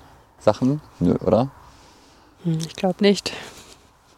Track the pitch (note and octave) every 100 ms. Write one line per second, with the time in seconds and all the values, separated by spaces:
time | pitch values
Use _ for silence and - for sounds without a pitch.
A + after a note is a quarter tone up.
0 | - - _ _ - G#2+ B2+ D3+ - -
1 | F2 - - G2 C3+ - - - - -
2 | - - _ _ F3 D#3+ D#3+ - F#3+ F3+
3 | G3+ F#3+ - - - - - - _ _
4 | _